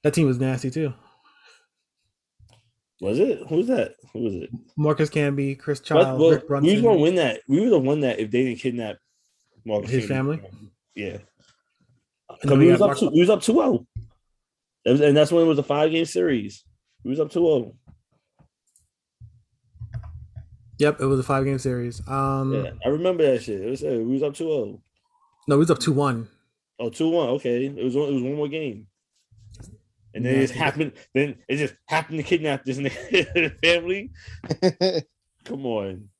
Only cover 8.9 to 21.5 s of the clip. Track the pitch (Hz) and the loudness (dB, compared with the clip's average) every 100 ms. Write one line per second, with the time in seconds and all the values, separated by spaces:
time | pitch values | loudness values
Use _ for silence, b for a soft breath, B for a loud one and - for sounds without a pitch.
8.9 | - _ _ _ _ _ _ 113 107 104 | -10 _ _ _ _ _ _ -4 -4 -2
9.9 | 127 110 135 135 156 95 98 107 _ _ | -4 -2 -2 -2 -6 -10 -20 -20 _ _
10.9 | - 98 98 - _ _ _ _ _ _ | -12 -10 -12 -18 _ _ _ _ _ _
11.9 | _ _ _ _ - 143 139 165 175 202 | _ _ _ _ -8 2 6 8 8 4
12.9 | - 143 151 180 214 - 254 294 120 - | 2 2 4 4 4 4 2 2 0 -4
13.9 | - 113 _ _ _ _ _ _ _ - | -16 -16 _ _ _ _ _ _ _ 2
14.9 | 135 147 143 151 170 165 147 139 143 156 | 4 6 6 4 4 4 2 0 0 2
15.9 | 160 165 180 180 127 101 - _ _ _ | 0 -2 -2 0 0 -4 -14 _ _ _
16.9 | _ 117 139 151 170 170 147 110 - _ | _ -8 -4 -2 0 2 2 -2 -14 _
17.9 | _ _ _ _ _ _ _ _ _ _ | _ _ _ _ _ _ _ _ _ _
18.9 | _ _ _ - _ _ _ _ _ - | _ _ _ -20 _ _ _ _ _ -14
19.9 | - - - - - - - - - 147 | -12 -14 -18 -20 -20 -20 -20 -20 -2 -2
20.9 | 151 135 135 127 135 135 | 0 0 0 0 -2 0